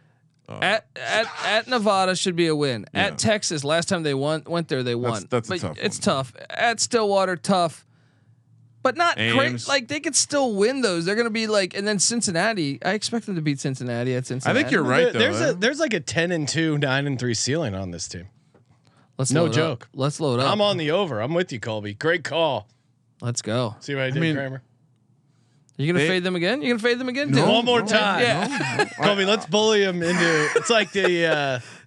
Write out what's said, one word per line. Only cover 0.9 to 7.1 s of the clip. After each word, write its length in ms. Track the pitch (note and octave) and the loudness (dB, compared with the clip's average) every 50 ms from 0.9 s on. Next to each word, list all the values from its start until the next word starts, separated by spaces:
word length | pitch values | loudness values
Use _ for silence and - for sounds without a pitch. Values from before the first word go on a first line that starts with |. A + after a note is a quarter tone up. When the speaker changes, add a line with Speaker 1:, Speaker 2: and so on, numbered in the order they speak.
| - | -14
Speaker 2:
at, 300 | B2 B2+ A#2 F#3+ G#3+ A3+ - - - - | -10 -6 -2 0 0 -2 -2 -4 -6 -2
at 220 | F3 G3+ A3 A3 A3 | 0 0 0 0 0
Nevada 480 | B3+ A#3+ G3+ G#3+ G3+ F#3+ F#3+ F#3 F#3 | 0 0 2 2 2 4 2 2 0
should 180 | F3 - F#3+ F3 | 0 0 -2 0
be 140 | E3 E3+ E3 | 2 2 2
a 80 | D#3 | 2
win. 280 | D3 D3 C#3 B2 A2 F#2+ - - | 2 0 0 0 -2 -6 -6 -2
Speaker 1:
Yeah. 140 | - F#3 | -2 0
Speaker 2:
At 120 | G3+ D3+ - | 0 0 0
Texas, 440 | - A3 G#3+ G#3+ - - F3+ D3 C3+ | 0 2 2 2 0 -2 -4 -4 -2
last 260 | C#3+ D#3 E3+ E3+ - | 0 0 0 0 0
time 140 | F#3+ F3 D#3+ | -2 0 0
they 120 | D3 C#3 | 0 0
won, 280 | C3+ C#3 D3 D#3 D#3+ - | 0 0 0 -2 -2 -4
went 220 | - E3 E3+ E3 - | -4 -4 -4 -4 -2
there, 140 | D#3 C3 B2 | -2 -2 -2
they 120 | B2 A#2+ | -2 -2
Speaker 1:
That's, 80 | A#2+ B2 | -2 -2
Speaker 2:
won. 220 | A#2+ A2+ G#2 F2 - | -2 -2 -4 -4 -2
Speaker 1:
that's 180 | - A#2+ A2+ - | -2 -2 -2 -2
a 40 | F#3 | -4
Speaker 2:
But 80 | F3 | -4
Speaker 1:
tough 180 | - F2 D#2 - | -4 -6 -6 -4
Speaker 2:
it's 180 | - G#3 - - | -4 -4 -4 -2
Speaker 1:
one. 40 | - | 0
Speaker 2:
tough. 300 | G#3+ D#3+ C3+ C3 C3 - - - - | 0 0 0 -2 -6 -10 -16 -16 -10
At 300 | - - A3 A#3 A#3 A3 | -4 -2 0 0 0 0
Stillwater, 560 | - - - A#3 A3 G3+ | -2 0 0 0 0 2